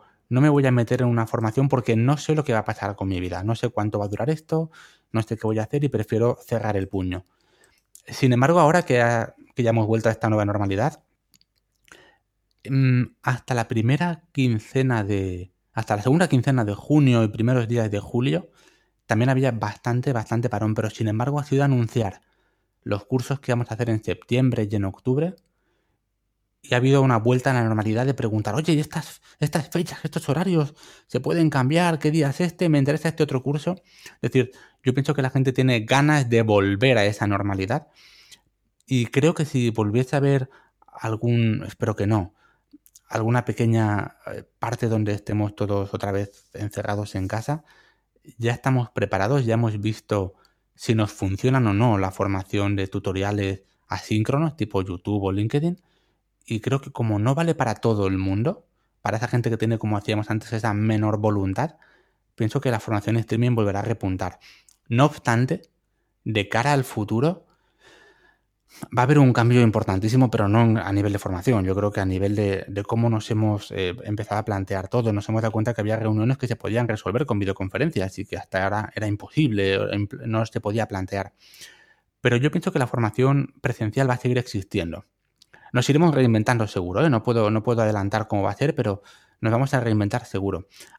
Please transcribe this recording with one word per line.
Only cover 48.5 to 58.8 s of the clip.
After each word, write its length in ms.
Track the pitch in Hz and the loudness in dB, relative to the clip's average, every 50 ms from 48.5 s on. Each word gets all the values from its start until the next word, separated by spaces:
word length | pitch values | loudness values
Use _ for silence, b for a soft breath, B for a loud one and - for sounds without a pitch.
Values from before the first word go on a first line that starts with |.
| 123 | -4
estamos 360 | - - 135 131 127 120 - | -2 -2 -2 0 0 -2 -4
preparados, 560 | - - 101 101 - 95 95 110 143 143 123 | -4 -4 -2 -2 0 -2 0 0 0 0 0
ya 100 | 113 110 | 0 0
hemos 240 | 117 117 110 107 104 | 2 0 0 -2 -2
visto 540 | 101 110 107 - _ - 110 101 92 98 - _ _ _ _ _ _ _ _ | -4 -4 -6 -6 _ -4 -2 -2 -2 -4 -8 _ _ _ _ _ _ _ _
si 200 | - - - 113 | -10 -2 0 2
nos 160 | 110 104 101 | 2 2 -2
funcionan 560 | - - 101 95 95 - - 127 131 131 120 | -2 -6 -4 -4 -4 -2 0 0 2 2 2
o 60 | 104 98 | 2 2
no 240 | 101 120 123 107 | 2 2 2 2
la 140 | 98 95 95 | 2 0 -2
formación 640 | - - 98 98 98 92 92 - - 101 101 101 101 | -2 -2 -2 -2 -2 -4 -6 -4 -2 -2 0 0 0
de 120 | 98 95 | -2 -4
tutoriales 760 | 92 - 101 - 98 92 95 98 101 104 101 98 95 98 - _ _ _ _ _ | -4 -6 -6 -4 -4 -4 -2 -2 -2 -2 -2 -2 -2 -4 -6 _ _ _ _ _
asíncronos, 680 | - 95 - - - 107 107 113 - 135 143 165 156 - | -10 -10 -8 -4 -2 -2 -2 0 0 0 0 -2 -2 -4
tipo 260 | - 107 - - 98 | -6 -8 -4 -2 -4
YouTube 420 | 95 98 87 87 - 101 104 101 98 | -4 -4 -8 -8 -4 -4 -2 -2 -2
o 80 | 95 | -2
LinkedIn, 500 | 95 101 107 110 - 147 156 175 180 - _ _ _ _ _ _ _ _ _ _ _ _ _ | -2 -2 -2 -2 -2 0 -2 -2 -4 -6 _ _ _ _ _ _ _ _ _ _ _ _ _
y 160 | - 117 107 | -8 -8 -6
creo 180 | - 127 135 139 | -2 -2 -2 -2
que 120 | - 139 | -4 -8
como 280 | - - 120 110 104 104 | -6 -4 -2 0 0 0
no 160 | 104 110 139 | 2 0 0
vale 200 | 160 165 170 147 | 0 0 -2 0
para 200 | 135 131 113 104 | -2 -2 -2 -2
todo 320 | - - 117 110 101 98 | -2 0 0 0 2 0
el 100 | 95 95 | 0 -2
mundo, 500 | 95 95 98 95 104 117 160 214 - _ _ _ _ | -2 -2 -2 -2 0 -2 -2 -4 -6 _ _ _ _